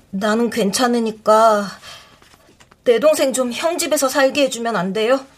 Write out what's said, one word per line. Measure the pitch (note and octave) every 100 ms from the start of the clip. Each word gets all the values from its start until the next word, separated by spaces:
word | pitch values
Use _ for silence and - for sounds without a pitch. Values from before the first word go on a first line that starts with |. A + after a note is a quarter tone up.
| _
나는 | F#3+ G#3 A3 A#3
괜찮으니까 | A#3 G3+ - B3 A#3+ A3 A3 - G#3+ A3+ G#3 G3 - - - - _ _ _ _ _ _ _
내 | - A3+
동생 | D4 D4+ C#4
좀 | B3+ B3
형 | A#3 E4 E4+
집에서 | E4 D4+ C4+
살게 | C#4+ C4+ C#4+
해주면 | C4+ A3+ A#3 G#3
안 | F#3+
돼요? | G3+ A3 C4+ -